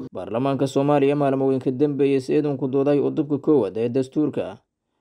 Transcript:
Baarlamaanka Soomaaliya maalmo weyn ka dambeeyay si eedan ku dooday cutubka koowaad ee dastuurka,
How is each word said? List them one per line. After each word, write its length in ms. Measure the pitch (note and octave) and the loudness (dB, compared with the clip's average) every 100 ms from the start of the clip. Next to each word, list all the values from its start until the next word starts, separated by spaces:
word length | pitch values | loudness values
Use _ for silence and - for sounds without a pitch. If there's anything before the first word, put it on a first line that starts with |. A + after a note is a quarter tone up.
| - | -12
Baarlamaanka 520 | - F2+ A2 C#3 C3+ C3+ | -12 -6 -2 -2 0 0
Soomaaliya 500 | C#3+ C#3+ D3 C#3 D3 | 0 2 4 2 2
maalmo 300 | C#3 C3+ C3+ | 0 0 0
weyn 100 | C3 | 0
ka 100 | C3+ | -2
dambeeyay 500 | B2+ D3 C#3 C#3 C3+ | -2 -2 2 2 0
si 140 | B2+ | 0
eedan 220 | D3+ D3 C3+ | 0 0 -4
ku 100 | C#3 | -2
dooday 300 | C#3 C#3 C#3+ | 0 2 2
cutubka 380 | C3 C3+ D3 C#3 | 0 -2 -2 -2
koowaad 380 | D#3+ D3 G2 G#2+ | 2 2 2 -2
ee 120 | A#2+ | -2
dastuurka, 680 | B2+ C3 D#3 D3 A#2+ F2+ - _ _ _ _ | 0 -2 -2 -2 -2 -6 -10 _ _ _ _